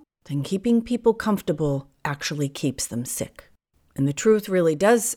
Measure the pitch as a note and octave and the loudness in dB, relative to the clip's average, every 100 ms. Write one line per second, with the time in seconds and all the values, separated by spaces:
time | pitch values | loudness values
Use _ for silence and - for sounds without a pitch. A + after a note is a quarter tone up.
0 | _ _ - C#3+ C#3+ F#3+ A#3+ A#3 A3+ A#3+ | _ _ -8 -6 -4 -2 2 0 0 0
1 | A#3 A3+ A3 G3 - D#3 D3+ C#3 - _ | 0 0 0 -2 -2 0 0 -2 -6 _
2 | - C#3 - D3 C#3 C#3 D3 B2 - A#2 | -8 -6 -6 -4 -4 -2 -4 -4 -6 -8
3 | B2+ - - - - _ _ _ _ - | -8 -8 -8 -12 -20 _ _ _ _ -2
4 | C#3 C#3+ A3 G#3+ G3+ F#3 E3 D3+ G3 A#3 | -2 2 4 4 2 2 2 4 4 4
5 | - | 2